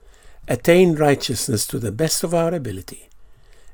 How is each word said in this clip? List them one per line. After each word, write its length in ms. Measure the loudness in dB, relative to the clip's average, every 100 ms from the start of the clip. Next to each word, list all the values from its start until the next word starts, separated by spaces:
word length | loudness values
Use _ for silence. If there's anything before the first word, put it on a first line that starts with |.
| -20 -20 -20 -18 -6
attain 480 | -2 4 6 6 4
righteousness 720 | 2 2 -2 -4 -2 -2 -2
to 100 | -4
the 140 | -6
best 320 | -2 -2 -2
of 100 | 0
our 200 | 0 0
ability, 560 | -2 -6 -10 -14 -20 -20 -20 -20 -20 -20 -20 -20